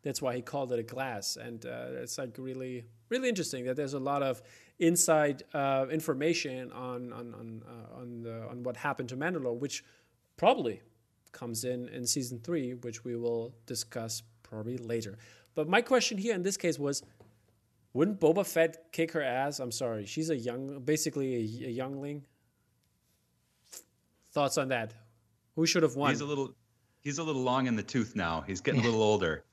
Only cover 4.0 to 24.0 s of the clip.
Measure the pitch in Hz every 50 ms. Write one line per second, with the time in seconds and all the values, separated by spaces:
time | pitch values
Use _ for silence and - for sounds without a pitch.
4 | 131 139 143 143 139 135 127 113 - - - - - - _ _ 170 165 175 170
5 | - - 160 156 151 147 143 135 - - - 151 139 139 135 135 135 131 151 160
6 | 151 - 143 131 143 165 170 165 - 147 127 127 127 123 - 120 127 127 123 123
7 | 123 120 113 117 120 120 113 107 113 113 113 110 113 117 120 117 113 113 113 127
8 | 127 120 120 117 117 117 113 113 113 110 120 123 120 123 120 - - 147 143 -
9 | 151 120 131 127 147 170 185 156 135 123 117 120 139 143 - - - _ - _
10 | _ _ _ _ _ _ _ - - 202 262 269 147 120 104 - - _ _ _
11 | _ _ _ _ _ - - - 127 120 117 110 123 127 123 123 123 117 113 127
12 | 123 117 - 147 131 120 127 117 113 - 175 160 135 123 127 120 120 120 113 113
13 | - 127 120 117 117 117 117 117 113 120 117 - _ - 127 113 - - - 123
14 | 113 110 110 - - - _ _ _ - - 110 107 117 123 127 120 113 117 117
15 | 110 104 98 113 - - - - - _ _ - 151 156 185 220 240 - 269 247
16 | - - 233 190 190 233 226 190 175 196 196 - - 175 151 135 143 139 143 -
17 | - - - _ - - _ _ _ _ _ _ _ _ _ _ _ _ _ 123
18 | 156 208 208 190 165 156 165 202 196 - - 165 165 165 165 - - _ - -
19 | 165 160 - 165 147 131 120 127 135 143 147 - 131 123 113 - 135 120 113 107
20 | 104 98 - 151 160 160 160 127 113 120 117 127 135 135 143 139 127 135 156 151
21 | - 160 131 143 139 131 127 120 113 110 110 123 131 131 117 120 131 135 139 139
22 | 139 143 147 147 139 _ _ _ _ _ _ _ _ _ _ _ _ _ _ _
23 | _ _ _ _ _ _ _ _ _ _ _ _ _ _ - - - _ _ _